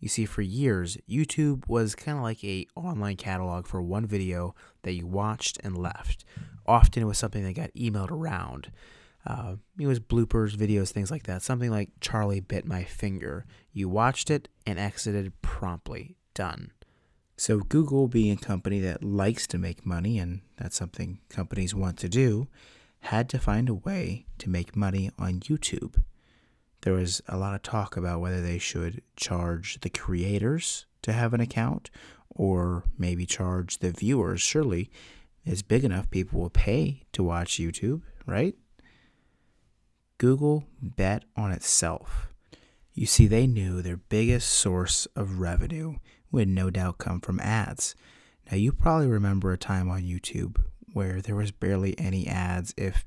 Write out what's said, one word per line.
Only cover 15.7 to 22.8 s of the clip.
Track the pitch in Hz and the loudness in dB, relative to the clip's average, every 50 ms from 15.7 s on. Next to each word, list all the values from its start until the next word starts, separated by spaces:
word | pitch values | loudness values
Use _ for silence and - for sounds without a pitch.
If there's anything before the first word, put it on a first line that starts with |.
| 85 - - - 117 - - 139 180 - _ _ - | -6 -6 -8 -10 -12 -12 -12 -14 -18 -20 _ _ -8
Done. | - 95 87 - - - - - _ - - _ _ _ _ _ _ _ _ _ | -6 -6 -6 -6 -8 -12 -16 -18 _ -20 -20 _ _ _ _ _ _ _ _ _
So | - - - 113 104 | -4 0 2 2 2
Google, | 98 - - 151 160 143 139 139 135 123 | 2 2 4 4 4 4 4 4 4 4
being | 117 117 107 104 104 | 4 4 6 6 4
a | |
company | 98 - - 101 90 - 98 101 101 | 2 0 -2 -4 -2 -2 -2 0 0
that | 95 92 82 - - | 0 0 -2 -4 -4
likes | 104 101 101 98 104 117 - - - | -2 0 2 2 2 0 0 -4 -4
to | - 87 | -2 -2
make | 90 87 85 - - | -2 -2 -4 -6 -4
money, | 95 90 85 87 107 117 104 | -4 -2 0 0 0 0 0
and | 87 85 90 95 - _ _ | 0 -2 -4 -8 -10 _ _
that's | - - 90 - | -12 -8 -8 -6
something | - 95 85 - - 90 90 90 - - - | -6 -6 -6 -6 -8 -8 -8 -8 -12 -14 -10
companies | - - 90 - - 101 92 87 104 | -8 -8 -6 -4 -2 -2 -2 -2 -2
want | 95 95 92 87 - | -2 -2 -2 -2 -4
to | - 90 | -4 0
do, | 92 127 135 123 104 107 139 - - - - - - - | 2 4 4 4 4 0 -2 -6 -10 -16 -20 -20 -20 -20